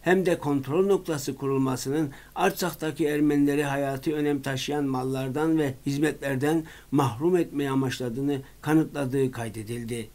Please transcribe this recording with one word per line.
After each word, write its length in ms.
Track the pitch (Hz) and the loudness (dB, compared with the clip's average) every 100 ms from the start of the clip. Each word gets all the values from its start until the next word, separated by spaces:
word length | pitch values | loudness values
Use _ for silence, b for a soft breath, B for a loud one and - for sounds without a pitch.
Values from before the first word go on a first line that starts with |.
hem 240 | 165 190 175 | 2 4 4
de 120 | 170 | 2
kontrol 480 | 147 139 131 165 196 | 0 0 0 2 4
noktası 480 | 185 170 147 147 | 2 0 -4 -4
kurulmasının 760 | 135 139 135 131 123 135 151 139 B B | -4 -2 0 0 -2 -2 -2 -2 B B
Artsak'taki 720 | - 185 - 175 - 156 135 151 | 0 0 0 -4 -4 -4 -2 0
Ermenileri 580 | 147 151 143 143 143 | 2 4 4 4 2
hayati 500 | 143 143 139 135 160 | 0 0 -2 -2 -2
önem 280 | 151 147 143 | 0 0 0
taşıyan 420 | 139 131 - 147 | -2 -4 -2 -2
mallardan 720 | 139 131 131 131 135 139 160 160 | 0 -2 -2 -4 -2 0 2 2
ve 160 | 139 131 139 | 2 -2 -4
hizmetlerden 800 | 139 151 143 139 131 143 160 160 B B | 0 0 0 -4 0 2 0 -2 B B
mahrum 460 | 143 131 110 170 180 | 2 2 2 2 2
etmeyi 340 | 160 143 139 | 2 -2 0
amaçladığını 680 | 135 131 - 123 123 143 135 B B | 0 0 -2 -4 -2 -2 -2 B B
kanıtladığı 720 | 151 156 151 143 131 139 131 | 2 4 2 -2 -2 0 0
kaydedildi. 760 | 120 113 107 104 120 117 117 110 | -2 -8 -8 -8 -8 -6 -6 -8